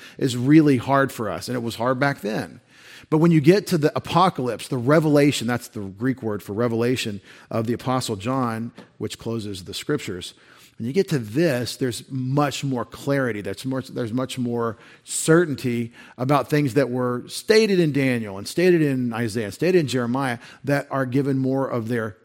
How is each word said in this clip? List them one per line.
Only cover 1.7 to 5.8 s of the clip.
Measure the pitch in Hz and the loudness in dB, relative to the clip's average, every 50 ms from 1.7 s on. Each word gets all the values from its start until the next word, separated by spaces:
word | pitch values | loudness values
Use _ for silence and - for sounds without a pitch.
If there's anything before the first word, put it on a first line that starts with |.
| 107 | -4
hard | - 117 127 135 127 | -2 -2 -2 0 0
back | 143 143 139 - | 0 -2 -2 -4
then. | - 208 214 160 95 - - - _ _ _ - - - - - - - | -6 -6 -6 -6 -6 -8 -12 -20 _ _ _ -20 -20 -20 -20 -14 -6 0
But | - | 2
when | 156 165 170 | 4 6 6
you | 165 151 | 6 6
get | 127 160 190 208 - | 8 6 6 6 4
to | - 180 151 | 0 -2 2
the | 143 156 - | 2 0 0
apocalypse, | 139 - - 156 170 185 180 - - 127 120 107 - - | -2 -4 0 2 2 2 2 2 -2 -4 -4 -4 -6 -6
the | - 147 | -6 -6
revelation, | 123 117 131 151 165 151 156 147 - 151 147 127 - 113 | -2 2 4 4 4 4 4 4 6 4 4 2 0 -2
that's | 117 123 117 - - | -2 -4 -4 -4 -8
the | - 110 | -12 -10